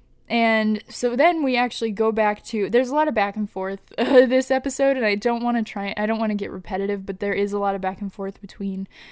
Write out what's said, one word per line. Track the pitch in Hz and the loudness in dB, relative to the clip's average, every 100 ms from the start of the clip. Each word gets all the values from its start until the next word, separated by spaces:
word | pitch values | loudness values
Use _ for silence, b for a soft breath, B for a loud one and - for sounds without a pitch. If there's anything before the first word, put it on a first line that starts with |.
| _ _ - | _ _ -4
And | 233 226 220 214 214 - | 0 2 4 2 -2 -6
so | - 247 240 | -4 -2 2
then | 330 330 | 2 4
we | 277 240 | 0 0
actually | 247 - 226 | -2 -2 -4
go | 202 220 | 0 2
back | 220 214 208 - | 2 0 0 -4
to, | 214 190 | -2 2
there's | 233 254 | 2 2
a | 294 | 2
lot | 311 | 2
of | |
back | 226 202 208 | 2 0 -2
and | 208 | -6
forth, | 190 190 196 - - | -4 -6 -8 -8 -4
<laughs> | |
uh, | 254 254 254 | 6 6 8
this | 262 262 | 4 2
episode, | 262 269 - 269 262 | 0 -2 0 0 2
and | 214 | 0
I | 202 | 0
don't | 233 233 | -2 -2
wanna | 240 240 | 0 -2
try, | 214 208 196 - | -2 -6 -6 -4
I | 214 | -2
don't | 220 | -2
wanna | 220 208 | -2 -2
get | 202 | -6
repetitive, | 185 - 196 196 202 196 | -10 -6 -4 -2 -4 -8
but | 190 | -6
there | 202 | -4
is | 190 202 | -2 -2
a | 202 | -2
lot | 202 | -2
of | 196 | -2
back | 190 190 | -4 -6
and | 202 | -8
forth | - 196 - | -8 -10 -10
between, | 196 - 196 190 196 B B | -16 -8 -8 -6 -10 B B